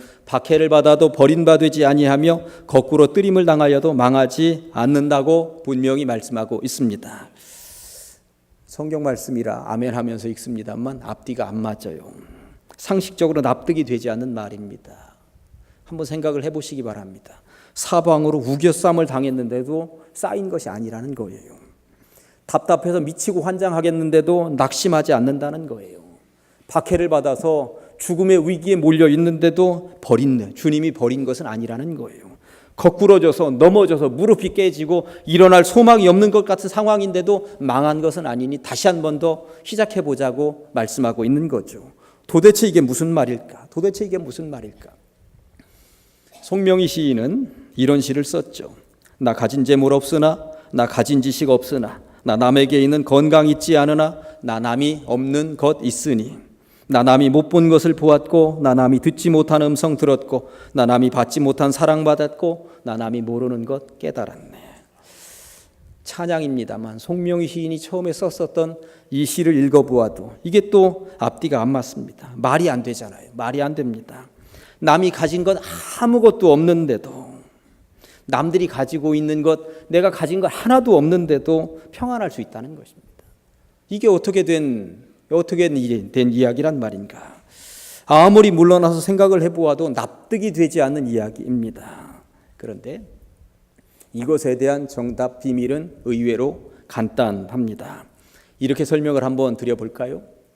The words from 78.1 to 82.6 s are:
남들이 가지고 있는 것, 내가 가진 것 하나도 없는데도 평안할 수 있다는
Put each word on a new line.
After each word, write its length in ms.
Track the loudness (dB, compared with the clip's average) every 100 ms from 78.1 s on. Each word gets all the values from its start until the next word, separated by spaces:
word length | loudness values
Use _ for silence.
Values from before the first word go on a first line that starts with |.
| _ -6
남들이 420 | -2 0 0 -2
가지고 460 | -4 -6 -4 -2 -2
있는 260 | -2 0
것, 180 | 0 0 -2 -20 -2
내가 200 | 2 2
가진 300 | 0 -4 -2
것 80 | -4
하나도 500 | -4 2 2 6 4
없는데도 840 | 4 0 0 -2 0 -2 -2 -12 -20
평안할 400 | -10 -8 -6 -8
수 100 | -10
있다는 340 | -14 -14